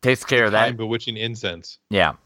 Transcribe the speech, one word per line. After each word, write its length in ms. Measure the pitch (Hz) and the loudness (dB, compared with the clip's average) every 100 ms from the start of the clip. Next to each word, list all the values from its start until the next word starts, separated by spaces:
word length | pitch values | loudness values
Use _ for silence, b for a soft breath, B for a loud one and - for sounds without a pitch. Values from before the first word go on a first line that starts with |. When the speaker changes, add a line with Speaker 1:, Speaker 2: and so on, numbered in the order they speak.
Speaker 1:
takes 240 | 127 127 - | 2 0 2
care 180 | 127 113 | 2 4
of 60 | |
that. 140 | 104 113 | 4 2
Speaker 2:
Time 100 | 120 | 0
bewitching 400 | 113 113 120 110 | -4 -4 -6 -8
incense. 640 | 113 117 101 85 - - _ | -8 -6 -8 -8 -14 -20 _
Speaker 1:
Yeah. 240 | 101 82 67 | 2 2 0